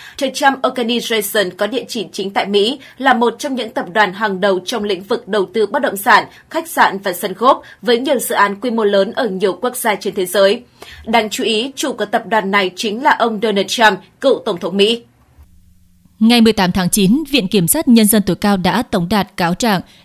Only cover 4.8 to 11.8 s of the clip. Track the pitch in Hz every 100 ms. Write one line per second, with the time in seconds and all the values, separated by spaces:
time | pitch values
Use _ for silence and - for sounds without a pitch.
4.8 | 208 180 196 233 - 208 185 226 208 262
5.8 | 254 196 254 202 143 - _ 320 330 -
6.8 | 202 190 196 - 202 190 240 294 - -
7.8 | 190 233 269 254 - 226 202 202 254 226
8.8 | 208 196 196 - 240 185 196 175 247 240
9.8 | 233 196 208 196 180 208 196 240 - _
10.8 | - - - 226 214 226 240 220 269 -